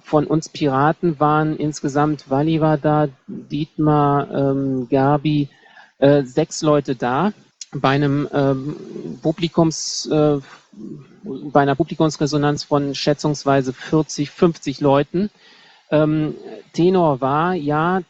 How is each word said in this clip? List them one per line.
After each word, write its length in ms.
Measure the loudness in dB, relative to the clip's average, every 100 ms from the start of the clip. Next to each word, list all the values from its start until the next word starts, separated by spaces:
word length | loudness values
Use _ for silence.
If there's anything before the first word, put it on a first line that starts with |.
von 240 | -2 0 2
uns 220 | -2 -2
Piraten 720 | -4 0 2 2 2 -2 0
waren 360 | 0 2 0 -2
insgesamt, 720 | -4 -4 -4 0 0 -2 -4
Walli 320 | -2 0 2
war 160 | 2 2
da, 320 | 2 2 0 -4 -14
Dietmar, 1000 | -14 -8 -6 -6 -2 2 4 2 0 -2
ähm, 580 | -2 0 0 -2 -4 0
Gabi, 580 | 2 4 2 2 0 -2 _ _ -20 -20 _
äh, 220 | 4 4
sechs 380 | 2 -2 -2 -2
Leute 340 | 2 2 0 -4
da. 360 | -2 0 -2 -4 _ _ -14
Bei 180 | -2 0
einem, 380 | 2 2 0 -2
ähm, 400 | 0 0 0 -4 -10 -12 -12 -12 -6
Publikums-, 880 | -4 -2 -2 2 0 0 -8 -8 -2
äh, 300 | 0 2 0 -6 -20 _ -20 -16 -16 -20 -18
bei 380 | -12 -12 0 2
einer 160 | 2 2
Publikumsresonanz 880 | -2 0 0 0 -2 0 0 -2
von 320 | -2 -2 0 -2
schätzungsweise 760 | -2 0 -2 -2 0 0 0
vierzig, 580 | -6 -2 0 0 -4 -8
fünfzig 500 | 0 0 0 -6 -2
Leuten. 500 | 2 2 2 -2 -4 -6 -20 -20 -20 _ _
Ähm, 420 | 2 2 0 -2 -6 -14 -18 -8
Tenor 480 | 0 2 4 2 2
war, 340 | 0 0 0
ja, 460 | -2 -2 0 0 -2 -6